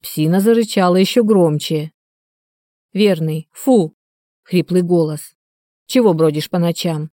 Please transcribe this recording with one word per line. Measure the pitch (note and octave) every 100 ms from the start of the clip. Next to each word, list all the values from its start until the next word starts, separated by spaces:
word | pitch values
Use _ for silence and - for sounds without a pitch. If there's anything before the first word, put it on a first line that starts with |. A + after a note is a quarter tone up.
Псина | - - D#3 F#3
зарычала | G#3 A#3 A3+ - F3+
ещё | F3+ G3 B3
громче. | G#3+ G#3 E3 D3+ - D#3 D#3 _ _ _ _ _ _ _ _ _ _
«Верный, | F#3+ G#3 E3+ D#3+ D#3 -
фу!» | - - A#3+ D#3 _ _ _ _ _
хриплый | _ F3+ D#3+ F3+
голос. | F3 F3 D#3 D3+ - _ _ _ _ _ _
«Чего | C4 A3+
бродишь | D#3+ D#3+ D3+ -
по | F3+
ночам? | E3+ E3 F3+ D#3 D#3 _